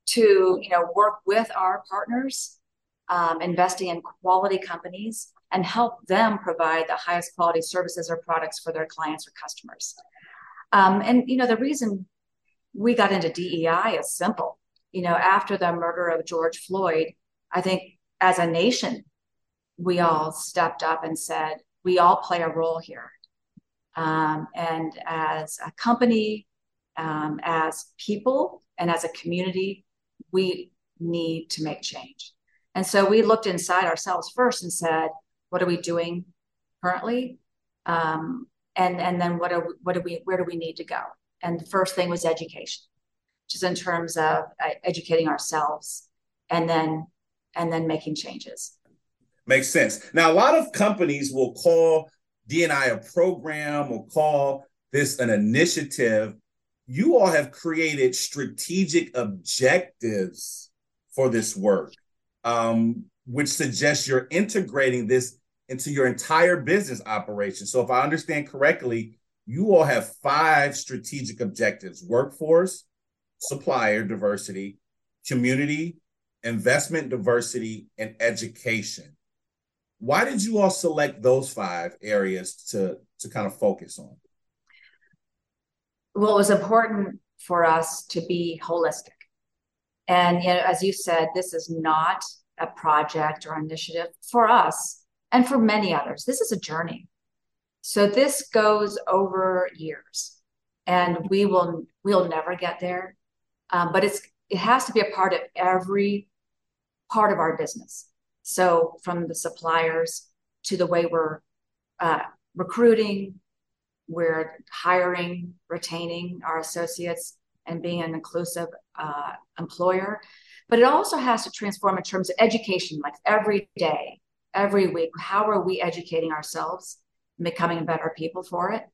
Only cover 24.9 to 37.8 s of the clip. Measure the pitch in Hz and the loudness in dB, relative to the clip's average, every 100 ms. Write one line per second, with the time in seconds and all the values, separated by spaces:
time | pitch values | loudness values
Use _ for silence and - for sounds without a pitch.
24.9 | - - 160 156 156 160 - 160 - 233 | -8 -8 -4 -2 -2 -6 -12 -14 -4 0
25.9 | 240 247 220 214 214 - _ _ _ _ | 2 4 2 0 -4 -12 _ _ _ _
26.9 | - 165 156 151 151 170 160 160 156 - | -10 -6 -4 -4 -6 -4 -2 -2 -4 -14
27.9 | - - 208 254 269 359 - _ - 170 | -12 -6 -2 0 0 0 -4 _ -4 -2
28.9 | 165 165 - 170 175 185 180 196 196 _ | 0 -4 -8 -6 -4 -2 -2 -4 -6 _
29.9 | _ _ _ - 185 185 180 - _ _ | _ _ _ -4 -2 0 -4 -10 _ _
30.9 | _ 170 170 165 165 160 - 156 - - | _ -6 -4 -4 -6 -8 -8 -8 -8 -10
31.9 | 135 131 - - _ _ _ _ 185 190 | -12 -16 -20 -20 _ _ _ _ -6 0
32.9 | 202 196 220 208 220 208 175 175 180 180 | 2 6 6 6 4 2 -2 0 0 0
33.9 | 165 196 180 - - 247 - 175 - 165 | -2 -4 -6 -4 0 0 0 -6 -4 -2
34.9 | 160 160 - _ _ _ 180 180 175 170 | 0 -2 -8 _ _ _ -2 0 -2 -2
35.9 | 170 170 175 180 _ _ _ _ _ 180 | -4 -2 -6 -10 _ _ _ _ _ -4
36.9 | 180 226 240 254 - _ _ _ _ | -2 -2 -4 -4 -12 _ _ _ _